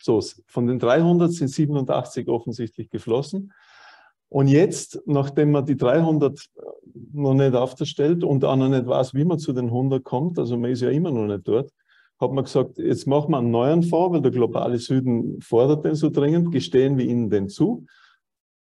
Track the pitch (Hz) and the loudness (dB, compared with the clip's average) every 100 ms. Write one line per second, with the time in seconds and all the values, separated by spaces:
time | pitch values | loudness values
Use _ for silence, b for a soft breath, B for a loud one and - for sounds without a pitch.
0 | - 110 - - _ 123 120 123 117 139 | 0 0 0 -10 _ -4 -2 0 2 4
1 | 170 175 170 170 135 - 147 147 131 135 | 4 4 2 0 -4 -2 0 0 -2 -4
2 | - - - 120 - 120 113 - 113 110 | -4 -8 -4 -4 -6 -8 -10 -10 -12 -10
3 | 113 120 139 190 196 b b b b b | -2 -2 -2 -8 -10 b b b b b
4 | b b _ 139 139 143 208 - - - | b b _ 2 4 6 4 0 -10 -10
5 | - 143 139 156 147 147 147 135 123 151 | -2 -2 0 2 2 2 0 0 2 2
6 | 165 151 139 139 - - - - - - | 2 2 0 -2 -18 -20 -20 -20 -20 -20
7 | - 147 139 135 139 123 127 - 147 - | -12 -4 2 4 4 2 0 -4 -8 -2
8 | 147 175 170 135 139 131 131 135 120 135 | 0 2 0 0 2 2 2 0 0 0
9 | 131 131 170 160 - 127 123 123 135 135 | 0 0 0 -2 -2 -4 -2 -2 -2 -2
10 | - 127 175 170 120 120 120 123 123 143 | -4 -4 -4 -4 -4 -2 -2 -2 -2 0
11 | 175 123 104 101 101 110 151 _ _ _ | -2 -2 -2 -4 -2 -2 -2 _ _ _
12 | _ - 127 135 131 139 127 - - 127 | _ -4 -2 -2 -2 -2 -2 -2 -2 -2
13 | 135 143 147 135 117 117 127 170 170 165 | 0 0 0 0 2 2 2 2 2 0
14 | 185 170 131 120 113 - 120 120 - 131 | 0 2 0 2 0 0 -2 -4 -2 -2
15 | 127 117 - - - 113 135 151 160 156 | 0 -2 -2 -8 0 2 4 2 0 0
16 | 156 139 143 170 170 139 - 127 135 135 | 0 2 2 2 2 0 0 2 2 2
17 | 123 120 110 101 98 - 170 240 - b | 0 0 0 -2 -2 -2 -2 -2 -10 b
18 | b b b _ _ _ | b b b _ _ _